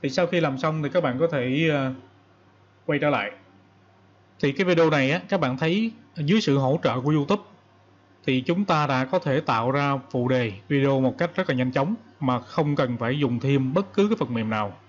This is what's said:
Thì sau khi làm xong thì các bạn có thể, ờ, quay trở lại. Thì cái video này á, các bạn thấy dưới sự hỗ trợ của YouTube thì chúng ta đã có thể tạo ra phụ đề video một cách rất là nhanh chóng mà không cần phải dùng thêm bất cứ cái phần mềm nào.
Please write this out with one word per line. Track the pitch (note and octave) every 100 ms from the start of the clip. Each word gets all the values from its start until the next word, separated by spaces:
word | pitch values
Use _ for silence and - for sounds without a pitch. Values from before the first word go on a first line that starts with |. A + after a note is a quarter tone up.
Thì | C#3+
sau | C3 F3
khi | F3+
làm | D#3 C3+
xong | D#3+ D#3
thì | C#3+
các | F3+
bạn | D3+ B2+
có | E3
thể, | D3+ B2 C3 D#3+
ờ, | D3 C3+ C3 - - _ _ _ _ _ _ -
quay | D3
trở | D3
lại. | C3+ G2+ - - - _ _ _ _ _ _ _ _
Thì | C#3+
cái | C#3 F3+
video | E3+ D#3+
này | D3+ C3
á, | E3 -
các | F#3+
bạn | C#3+ B2+
thấy | E3 F#3 A3+ A3+ - -
dưới | D3 G#3+
sự | G#3 C#3
hỗ | C3 C3
trợ | C3 A#2+
của | C3
YouTube | D#3 C#3+ G3+ - - _ _ _ _ _ _ -
thì | C3
chúng | B2+ E3+ G3+
ta | D#3+ D3
đã | C3 C3
có | F#3
thể | D3+ C#3
tạo | D#3 A#2 A#2
ra | C3+ C#3+ C#3 B2+
phụ | C3 B2
đề | B2+ A#2 G2 -
video | C#3+ C#3 C3+
một | C3 C3
cách | E3+ -
rất | -
là | C3
nhanh | B2+
chóng | C3+ C#3 A3+ - -
mà | C3 B2
không | - - D3 C#3+
cần | C3+ A#2+
phải | A#2 C#3
dùng | C#3 A#2+
thêm | C3+ C#3 C3
bất | D3 G3+
cứ | - G3+
cái | A3
phần | A#2+
mềm | A#2 A2
nào. | G#2+ G#2 -